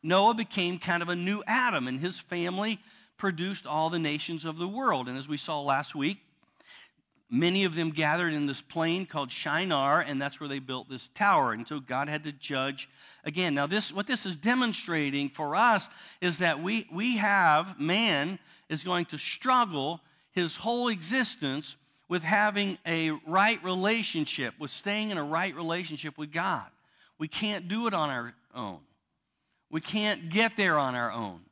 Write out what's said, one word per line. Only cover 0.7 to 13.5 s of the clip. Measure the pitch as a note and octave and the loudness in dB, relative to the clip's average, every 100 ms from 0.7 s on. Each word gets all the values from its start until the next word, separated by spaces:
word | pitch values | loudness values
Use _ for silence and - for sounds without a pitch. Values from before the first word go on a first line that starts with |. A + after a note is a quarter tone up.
| E3 | -2
kind | - F3 | -2 0
of | F3 | 0
a | |
new | F3 F3 G#3 | -2 0 -2
Adam, | - A#3+ B3 E3 B2+ | 0 2 2 0 -2
and | C3 | -2
his | F3 F#3 | -4 -6
family | - F3 F3 F#3 G#3+ G#3 - - _ | -8 -4 -2 -2 -2 -4 -10 -20 _
produced | - G3 E3 F#3 G3 | -4 -2 0 -4 -4
all | - D3+ D#3+ | -4 -2 0
the | E3+ | 0
nations | D#3 D3 - E3 | 0 -2 -4 -6
of | D#3+ D#3 | -6 -6
the | F3+ | -6
world. | A3 D#4 D3 B2 | 0 0 0 -2
And | C3 | -8
as | C#3 | -6
we | D3 | -6
saw | - D3+ | -4 -4
last | C#3+ C3+ D3 | 0 0 0
week, | D#3 C#3+ G3+ _ _ _ _ - - - _ _ _ _ | -2 -2 -2 _ _ _ _ -20 -20 -20 _ _ _ _
many | A#2 E3+ F#3+ | 2 4 4
of | F#3+ | 2
them | D#3+ E3 | 0 -2
gathered | D3 D3+ E3 F3 | 0 2 2 0
in | D3+ | 0
this | C#3+ C3+ | -2 -4
plain | - E3 E3 F3 | -8 -2 0 0
called | F#3 D#3 C3 | -2 -6 -6
Shinar, | - D3+ D3+ F#3+ D3 C3+ D#3 | -6 -2 -2 2 2 4 2
and | C#3+ C#3 | 2 -2
that's | C#3 - | -4 -6
where | D3+ | -8
they | C3+ | -8
built | C3 B2+ - | -6 -8 -8
this | C3 - | -12 -12
tower. | - G3+ E3+ B2+ | 2 4 6 4
And | A2 A#2 | 0 -4
so | D3+ | -8
God | B2+ C3 C#3 | -4 -4 -2
had | D3+ | -4
to | D3+ | -8
judge | C#3+ - C3+ C3+ C#3 - - - - | -10 -4 -2 -2 -4 -12 -18 -20 -10
again. | D#3 D3+ F3+ | -6 -2 0